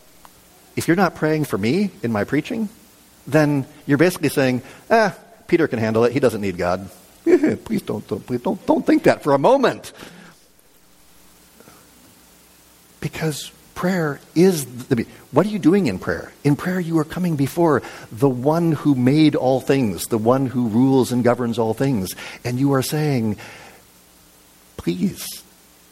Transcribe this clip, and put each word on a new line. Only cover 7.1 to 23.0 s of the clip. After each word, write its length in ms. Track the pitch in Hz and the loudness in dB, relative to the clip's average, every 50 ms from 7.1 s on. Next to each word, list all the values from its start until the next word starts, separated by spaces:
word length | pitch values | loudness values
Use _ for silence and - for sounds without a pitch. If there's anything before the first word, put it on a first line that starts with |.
| _ _ _ | _ _ _
<laughs> 0 | |
Please 560 | 330 359 285 285 302 - - - - 110 101 - | 2 2 4 4 0 -2 -4 -6 -6 -8 -6 -6
don't, 240 | - 117 107 - | -6 -8 -8 -6
don't, 180 | - 107 95 - | -8 -8 -8 -6
please 160 | - 123 120 | -6 -8 -4
don't, 240 | - 180 214 190 - | -4 -4 -6 -4 -2
don't 200 | - 302 - - | -2 -2 0 2
think 180 | - 311 311 - | 0 0 4 4
that 200 | - 117 - - | 2 2 2 2
for 100 | 151 139 | 2 2
a 40 | |
moment. 540 | 139 143 202 254 277 247 185 123 101 - - - - - - - - - - - _ _ _ _ _ _ _ _ _ _ _ _ _ _ _ _ _ _ _ _ _ _ _ _ - - - - - - _ _ - - - _ _ _ _ _ _ _ _ _ _ _ _ _ _ _ _ _ _ | 4 4 4 4 4 2 0 0 -2 -8 -18 -20 -20 -20 -20 -20 -20 -20 -20 -20 _ _ _ _ _ _ _ _ _ _ _ _ _ _ _ _ _ _ _ _ _ _ _ _ -20 -20 -20 -20 -20 -20 _ _ -20 -20 -20 _ _ _ _ _ _ _ _ _ _ _ _ _ _ _ _ _ _
Because 500 | - 147 - - 165 160 143 - - - - - _ _ _ | -12 -12 -8 -6 -6 -6 -6 -6 -12 -14 -18 -20 _ _ _
prayer 440 | - - 180 190 180 160 147 139 - - - - | -6 -4 -2 -2 -2 -2 -4 -4 -8 -12 -4 2
is, 300 | 156 180 190 180 156 139 120 127 117 127 - | 4 4 4 4 2 -4 -8 -12 -14 -4 -2
I 60 | 139 | -2
mean, 100 | 113 98 - - - - - | -2 -2 -6 -12 -20 -18 -2
what 140 | - 135 180 | 0 0 2
are 40 | 214 | 2
you 100 | 214 196 | -2 0
doing 280 | 143 151 185 202 185 | 2 4 4 4 2
in 120 | 123 92 90 | 0 -2 -4
prayer? 320 | - - 85 - - - - _ - | -4 -4 -6 -6 -8 -12 -16 _ 0
In 120 | 143 147 | 0 0
prayer, 240 | - - 180 185 185 | 0 -2 -4 -4 -4
you 180 | 175 160 165 | -4 -2 -2
are 60 | 160 151 | -2 -2
coming 320 | 156 - 170 185 175 160 | -2 -4 -4 -2 -2 0
before 460 | 139 143 131 - 175 170 165 143 113 - - - - - - | 0 -2 -2 0 2 2 2 2 2 0 -4 -12 -18 -18 -16
the 180 | - 107 139 139 | -4 0 0 0
one 420 | 127 123 120 147 156 170 175 165 | 0 0 0 0 0 2 2 0
who 240 | 156 - - 151 143 | 0 0 0 0 2
made 400 | 127 123 127 143 156 156 151 147 | 4 4 4 4 6 4 4 4
all 240 | 147 127 127 135 127 | 2 0 0 0 0
things, 480 | 123 - 139 139 131 104 90 85 - | 2 0 2 2 2 0 -2 -6 -4
the 100 | - 120 | -4 -4
one 300 | 110 107 117 127 135 139 | 0 2 2 2 2 0
who 220 | 123 113 123 123 113 | -2 -2 -2 -2 0
rules 420 | 101 117 131 135 135 135 120 113 | 2 2 4 4 4 4 2 2
and 120 | 123 123 117 | 0 2 2
governs 360 | 120 123 120 123 117 113 120 | 2 2 2 0 -2 -2 -2
all 140 | 113 110 110 | -2 -2 -2
things. 420 | - 135 139 135 104 95 87 - - - - - - - | -2 -2 0 0 -2 -4 -6 -8 -12 -16 -16 -16 -12 -8
And 140 | 120 123 123 | -6 -2 0
you 120 | 139 143 | 0 2
are 100 | 139 131 | 2 0
saying, 560 | 127 - 156 151 | 0 -2 -2 -2